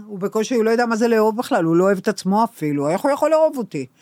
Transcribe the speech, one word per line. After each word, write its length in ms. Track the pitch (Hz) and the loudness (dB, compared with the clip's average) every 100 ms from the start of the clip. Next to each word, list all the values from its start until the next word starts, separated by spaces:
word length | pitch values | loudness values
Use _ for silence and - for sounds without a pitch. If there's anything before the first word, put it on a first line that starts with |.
| 208 | -12
הוא 120 | 202 | -8
בקושי, 360 | 196 220 214 247 | -4 -4 -2 0
הוא 80 | |
לא 60 | 220 | 0
יודע 160 | 233 240 | 0 0
מה 100 | 220 | 0
זה 120 | 233 | 2
לאהוב 300 | 226 214 214 | 2 2 0
בכלל, 260 | - 220 165 | -2 0 2
הוא 100 | 165 | 2
לא 80 | |
אוהב 140 | 190 190 | 2 2
את 100 | 220 | -2
עצמו 360 | 208 185 202 | -4 -2 0
אפילו, 460 | 226 - 151 143 143 | 0 -2 -4 -2 -2
איך 120 | 170 | 0
הוא 100 | 285 | 0
יכול 180 | 277 302 | 0 2
לאהוב 260 | 311 320 285 | 2 2 0
אותי? 280 | 202 147 127 _ | -8 -8 -10 _